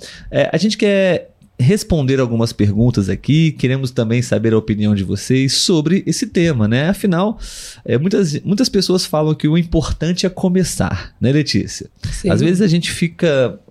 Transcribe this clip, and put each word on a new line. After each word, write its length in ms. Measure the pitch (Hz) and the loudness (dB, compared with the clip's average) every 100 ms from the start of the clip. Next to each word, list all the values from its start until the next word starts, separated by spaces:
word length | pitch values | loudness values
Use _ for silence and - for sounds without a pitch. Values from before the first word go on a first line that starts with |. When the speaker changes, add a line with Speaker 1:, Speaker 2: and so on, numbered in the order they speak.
| - - - | -20 -18 -4
Speaker 1:
é, 180 | 135 143 | -2 0
a 60 | 165 | 0
gente 200 | 214 208 | 0 0
quer 540 | 208 196 190 165 - _ _ - | 0 2 2 0 -4 _ _ 0
responder 640 | 127 208 - 165 131 135 | 2 2 0 0 2 2
algumas 320 | 123 113 113 | 2 0 0
perguntas 560 | - 101 101 120 107 95 | 0 0 2 2 2 0
aqui, 440 | 98 - 156 160 | -2 0 2 2
queremos 360 | 123 127 135 131 | 0 -2 0 -2
também 300 | 127 110 120 | -2 0 0
saber 320 | 120 110 113 | 0 0 2
a 40 | 110 | 0
opinião 360 | 110 104 107 | 0 0 2
de 120 | 101 92 | 0 0
vocês 480 | 101 - 131 135 | -4 0 0 0
sobre 500 | - - 165 147 190 156 | 0 2 2 2 0 0
esse 220 | - 226 | -4 -2
tema, 400 | 185 170 123 107 | 0 0 2 0
né? 220 | 123 160 | 0 0
Afinal, 480 | 196 208 170 214 - - - - - - | 0 0 0 -2 -4 -12 -16 -18 -12 -2
é, 120 | 120 | 0
muitas, 420 | 180 202 165 147 | 0 0 0 -2
muitas 260 | - 208 254 | -2 0 0
pessoas 380 | 196 180 180 - | 0 0 0 0
falam 280 | 151 156 | 0 0
que 140 | 151 151 | 0 0
o 100 | 165 | 0
importante 680 | 170 165 131 - 160 180 185 | 0 -2 -2 -4 -2 -2 -2
é 40 | |
começar, 840 | - 190 185 175 - 92 90 - - | -2 0 0 0 -2 -4 -4 -10 -4
né, 120 | 113 | 0
Letícia? 580 | 147 135 95 - - - _ - | 0 0 -2 -4 -10 -16 _ -8
Speaker 2:
Sim. 180 | - 196 | -4 -2
Speaker 1:
Às 120 | 107 | 2
vezes 200 | 156 185 | 2 2
a 60 | 208 | 2
gente 240 | 170 - | 2 -2
fica, 640 | - 170 - 165 135 123 - - | -4 -4 0 0 2 0 -4 -8